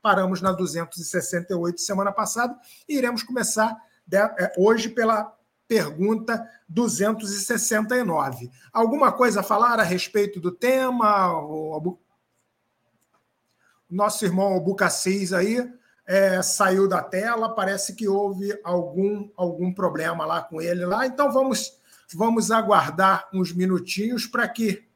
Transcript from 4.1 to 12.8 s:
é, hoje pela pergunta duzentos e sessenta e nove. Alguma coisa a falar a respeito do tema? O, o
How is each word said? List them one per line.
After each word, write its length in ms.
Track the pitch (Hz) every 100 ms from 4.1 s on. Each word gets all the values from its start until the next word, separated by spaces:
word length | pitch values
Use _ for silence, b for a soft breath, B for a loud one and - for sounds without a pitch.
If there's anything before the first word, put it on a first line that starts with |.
| 185
é, 340 | 220 - 180 -
hoje 320 | 196 226 226
pela 420 | 233 226 214 214 _ _ _ _
pergunta 760 | 220 151 151 202 220 220 226 B B B
duzentos 640 | 165 233 - 202 220 214
e 80 | 202
sessenta 560 | - 233 - 214 214 254
e 80 |
nove. 460 | 226 160 135 123 123 b b
Alguma 380 | 220 226 285 262
coisa 300 | - 247 202
a 20 |
falar 360 | 190 208 240 233
a 40 |
respeito 560 | 180 180 - 214 202 202
do 120 | 170
tema? 800 | 175 240 262 254 247 214 208 185 160
O, 380 | 151 156 156 156 160
o 120 | 180 _ _ _ _ _ _ _ _